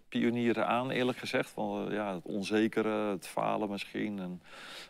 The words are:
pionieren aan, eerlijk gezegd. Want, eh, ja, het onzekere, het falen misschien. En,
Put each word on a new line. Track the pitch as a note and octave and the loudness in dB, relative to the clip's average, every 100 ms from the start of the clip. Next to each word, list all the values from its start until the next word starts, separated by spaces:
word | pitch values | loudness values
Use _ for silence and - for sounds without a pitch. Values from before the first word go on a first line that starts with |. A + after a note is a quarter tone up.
| - | -4
pionieren | B2 A#2 A#2+ A#2 G#2+ A#2+ | 2 2 4 4 4 2
aan, | A#2 C3 | 2 0
eerlijk | B2+ B2 B2 | 2 0 0
gezegd. | A2+ C3 - | -2 -2 -2
Want, | - G#2 G#2 G2 | -4 -2 -2 -2
eh, | G2+ | -2
ja, | G#2 F2+ | -2 -4
het | - | -4
onzekere, | G#2+ F#2+ G#2+ A2 A2 G#2+ G#2+ G#2+ | -4 2 4 4 4 2 2 0
het | F#2+ - | -2 -4
falen | A2+ A2 G#2 G#2 | -2 0 2 0
misschien. | G2 - - G#3 G#3 | -4 -6 -4 -4 -4
En, | F3+ - - - - - | -6 -8 -12 -16 -14 -14